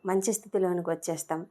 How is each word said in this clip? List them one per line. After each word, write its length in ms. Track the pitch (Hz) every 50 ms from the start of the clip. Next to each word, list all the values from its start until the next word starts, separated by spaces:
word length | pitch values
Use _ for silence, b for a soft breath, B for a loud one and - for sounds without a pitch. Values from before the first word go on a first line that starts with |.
| -
మంచి 280 | 196 185 190 190 233 214
స్థితిలోనికి 560 | - - 208 - 202 185 180 175 175 175 165
వచ్చేస్తాం. 560 | 165 165 - - 165 156 - - 160 160 175 -